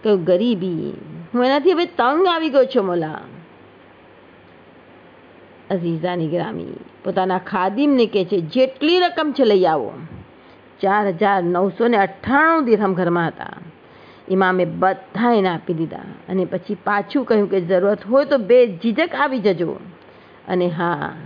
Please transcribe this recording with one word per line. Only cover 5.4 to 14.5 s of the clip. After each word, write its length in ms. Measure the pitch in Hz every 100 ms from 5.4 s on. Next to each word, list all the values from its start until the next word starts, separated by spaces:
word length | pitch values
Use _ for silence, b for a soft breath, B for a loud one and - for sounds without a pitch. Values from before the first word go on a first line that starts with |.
| - - -
અઝીઝાની 580 | 185 170 160 180 180 160
ગ્રામી 400 | 170 156 165 - - - -
પોતાના 340 | - 185 185 180
ખાદિમને 680 | 180 190 190 208 294 269 226
કહે 200 | 208 180
છે, 160 | 202
"જેટલી 580 | 160 247 262 - 302 359
રકમ 320 | 349 349 311
છે 140 | 277 240
લઈ 200 | 196 180
આવો." 280 | 156 104 - 160 - - - B B - -
ચાર 260 | 196 208 202
હજાર 360 | 165 208 196
નવસો 440 | 175 180 190 - 233
ને 100 | 226
અઠ્ઠાણું 680 | 190 - - 277 320 330 247
દિરહમ 280 | 208 202
ઘરમાં 340 | 180 175 175 160
હતા. 200 | - - - 160 - B B B B -
ઇમામે 360 | 190 185